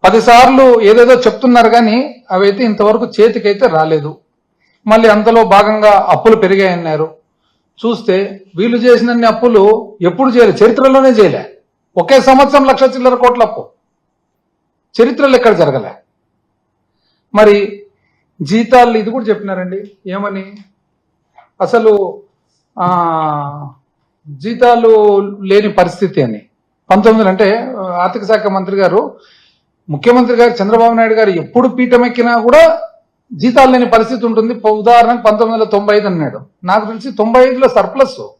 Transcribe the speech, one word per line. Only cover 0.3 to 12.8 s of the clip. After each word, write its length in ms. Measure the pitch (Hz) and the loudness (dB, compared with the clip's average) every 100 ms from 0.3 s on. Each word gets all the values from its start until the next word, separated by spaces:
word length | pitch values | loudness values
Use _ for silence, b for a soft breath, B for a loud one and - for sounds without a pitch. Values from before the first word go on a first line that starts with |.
| 233 254 262 262 233 | 4 6 4 4 4
ఏదేదో 340 | 202 220 240 247 233 | 4 4 4 4 2
చెప్తున్నారు 440 | - 262 240 226 | -2 0 2 2
కానీ 280 | 233 233 226 294 - _ | 2 0 -2 -6 -12 _
అవైతే 320 | 185 202 202 | -2 -2 -2
ఇంతవరకు 440 | 247 208 208 220 214 - | -4 -2 0 0 -4 0
చేతికైతే 480 | 220 226 208 202 254 | 0 0 -4 -2 0
రాలేదు. 440 | 160 160 160 147 - _ _ _ _ _ _ 214 | 0 -2 -2 -6 -14 _ _ _ _ _ _ 0
మళ్ళీ 220 | 220 226 | 2 4
అంతలో 340 | 214 214 226 | 2 2 2
భాగంగా 500 | 220 196 208 214 214 202 - | 4 2 2 2 2 2 2
అప్పులు 260 | 160 226 220 | 0 2 2
పెరిగాయన్నారు. 720 | 190 196 190 175 165 156 160 - _ _ _ _ _ _ | 0 0 0 -2 -6 -6 -6 -10 _ _ _ _ _ _
చూస్తే 340 | 226 214 - 185 202 196 _ 165 | -8 -6 -4 -4 -4 -12 _ -6
వీళ్ళు 220 | 226 233 | -4 -2
చేసినన్ని 500 | 240 233 240 233 233 | 2 2 2 0 0
అప్పులు 360 | 214 240 220 196 220 - - | 0 0 2 2 0 -4 -6
ఎప్పుడు 280 | 175 180 262 | -4 -2 -2
చేయలే, 260 | 240 220 160 | 2 2 4
చరిత్రలోనే 460 | 220 226 262 269 269 | 0 2 2 2 2
చేయలే. 420 | 226 185 131 - _ _ _ _ - | 2 0 0 -12 _ _ _ _ -6
ఒకే 200 | 165 269 | 0 2
సంవత్సరం 440 | 240 262 277 277 269 | 4 2 4 2 2
లక్ష 180 | - | 2